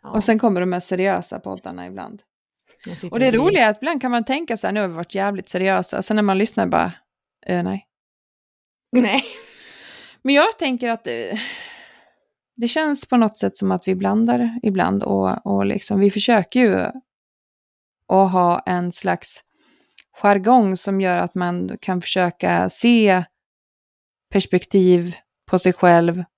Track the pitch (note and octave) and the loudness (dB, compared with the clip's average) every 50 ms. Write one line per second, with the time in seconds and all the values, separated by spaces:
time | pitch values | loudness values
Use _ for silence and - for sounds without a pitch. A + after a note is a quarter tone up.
0 | _ - - A3 G#3 - A3+ A3 B3 A#3 G3 F3 F3+ F#3 F3+ F3+ F3 - F#3+ F3+ | _ -4 -4 -2 0 2 2 2 2 0 0 0 -2 -2 -4 -4 -4 -6 -4 -2
1 | F#3 G3 F#3 F3+ E3+ - - - _ G3 F#3+ F#3 _ - - - - - - G2 | 0 0 0 -2 -4 -8 -14 -14 _ -12 -14 -12 _ -14 -14 -14 -14 -14 -14 -14
2 | F2+ - - G3+ _ _ _ _ _ _ _ _ _ _ _ _ - F3+ E3+ - | -16 -16 -18 -20 _ _ _ _ _ _ _ _ _ _ _ _ -16 -16 -14 -14
3 | - F3 - A#3 B3+ C4 A3 A3+ C#4+ F#4 G4+ E4+ A#3+ G#3+ G#3 - - D4+ E4+ C4+ | -12 -8 -2 0 2 2 2 2 2 2 4 4 4 2 2 0 -4 -4 -4 -4
4 | - B3+ A#3+ A#3+ A3 - C4 D4+ E4+ - A#3 G#3+ - F#3 G3 G#3+ G3+ F#3 E3 E3 | -4 -2 -2 -2 -2 -2 -4 -4 -4 -6 -8 -6 -4 -4 -2 -2 -4 -4 -6 -8
5 | F3 _ - G3 G3 G3+ G3+ F#3 - - - F3+ F#3 F#3+ F#3+ F#3 F3+ - - - | -10 _ -6 -4 -4 -2 -4 -6 -10 -8 -4 -2 0 0 0 0 -2 -4 -6 -6
6 | F#3 - G#3+ G#3+ G#3 G3+ F#3+ F#3+ G#3 A#3 - - F#3+ F3+ - E3 E3 F3+ E3+ - | -4 0 0 2 2 2 2 2 0 0 0 -2 -2 0 2 0 0 0 -4 -12
7 | _ _ _ _ _ _ _ _ _ - F#3 F3 F3 F#3 G3 G3 _ _ _ _ | _ _ _ _ _ _ _ _ _ -4 -4 -4 -2 -4 -6 -8 _ _ _ _
8 | _ _ _ _ _ _ _ _ _ _ _ _ _ _ _ _ _ _ - B3 | _ _ _ _ _ _ _ _ _ _ _ _ _ _ _ _ _ _ 0 2
9 | A#3+ G#3 G3+ C4 - - - - - - - - - - - - - - - - | 2 2 0 -2 -4 -6 -16 -20 -20 -20 -20 -20 -20 -20 -20 -20 -20 -20 -20 -20
10 | - - - _ _ C4 C#4 C#4+ D#4 A4 A4 - E4+ C4+ B3+ A#3+ B3 A#3 A3+ A#3 | -20 -20 -20 _ _ 2 4 4 4 2 0 -2 -4 -4 -2 -2 -2 -4 -4 -4
11 | _ - A#2+ A#2 A2+ F2+ - A3 A3+ - - - - - - - - - _ _ | _ -8 -8 -6 -6 -6 -8 -8 -8 -10 -14 -16 -18 -20 -20 -20 -20 -20 _ _
12 | _ _ _ _ _ _ _ _ _ _ _ - A#3 A#3+ - D#4 D#4 D4+ C#4+ C#4+ | _ _ _ _ _ _ _ _ _ _ _ -6 -4 -2 -2 -2 -2 -2 -2 -4
13 | - _ C4+ A#3+ A3+ G#3+ - - - G3 - - G3 F#3+ F#3+ F3+ _ - F#3+ F#3 | -4 _ 2 2 2 2 0 -4 -6 -4 -4 -4 -2 -2 -2 -2 _ -4 -4 -2
14 | G3 F#3+ G3+ G#3+ A3+ A#3 A#3+ B3 A#3+ A#3 A3+ A#3+ - A3 F#3+ F#3+ E3+ - - - | 0 0 0 2 2 2 2 0 0 -2 -4 -2 -2 -2 0 0 0 0 0 -2
15 | - - G3 - - - - - _ - G3+ G3 G3 G3+ G3+ G3+ - - G#3 G3 | 0 0 0 0 0 0 -2 -4 _ -2 -2 0 0 0 -2 -4 -4 -2 0 2
16 | G3 G3+ - G#3 - - A#3+ G#3+ F3+ _ - B3 B3+ G#3+ F#3+ F#3+ F3+ - - C4 | 2 2 2 2 0 2 2 2 2 _ 0 2 2 4 2 0 -2 -4 -6 -10
17 | _ _ _ _ _ _ _ _ _ _ _ _ _ _ _ _ _ _ _ _ | _ _ _ _ _ _ _ _ _ _ _ _ _ _ _ _ _ _ _ _
18 | _ _ G3 F#3+ G3 F#3 F#3 F#3 F3+ F3 F3 - - F#3 F3+ F3 F3 F3+ - - | _ _ 2 2 4 4 4 2 2 2 2 0 -2 -4 -4 -2 -2 -4 -8 -6
19 | - F#3 F3 E3+ - - - - _ _ _ _ _ _ _ _ _ _ _ - | -4 -4 -4 -4 -6 -14 -16 -16 _ _ _ _ _ _ _ _ _ _ _ -20
20 | _ _ _ - - G3+ G3+ G3+ F#3 G#3+ B3+ B3+ A3 G3 F#3 F3+ - G3+ G3 F#3+ | _ _ _ -2 2 2 2 2 4 4 4 6 4 4 0 -2 -4 -2 -2 0
21 | G3 F#3 F3+ F3 F3+ F3 _ F#3 F3+ F3 F3 F3 F#3 F#3 - - - - F#3 F3+ | 0 0 0 0 -2 -4 _ -4 -4 -2 -2 -4 -6 -8 -8 -8 -6 -4 -4 -4
22 | E3 - - F#3+ F3+ F3 - _ - F3+ F3 E3+ F3+ F3+ - - - A#3+ A#3+ A#3 | -4 -4 -2 0 0 0 -2 _ -2 0 0 0 0 -2 -2 0 4 4 6 6
23 | G#3+ G3+ F#3 F#3 F3 _ _ _ _ _ _ _ _ _ _ _ _ _ _ _ | 6 4 4 2 0 _ _ _ _ _ _ _ _ _ _ _ _ _ _ _
24 | _ _ _ _ _ _ - G3 F#3+ - - F3+ - _ - G3 F#3 F3+ F3+ F3 | _ _ _ _ _ _ -2 -2 0 0 -2 -2 -2 _ 2 4 6 6 4 4
25 | E3+ F3+ E3+ - _ _ _ _ _ - - F3+ - F#3 F3+ - - F3 E3+ E3+ | 2 -4 -10 -14 _ _ _ _ _ -2 -2 0 2 0 0 4 4 6 6 6
26 | E3+ E3+ E3+ F3+ F3 _ _ | 4 2 -2 -4 -8 _ _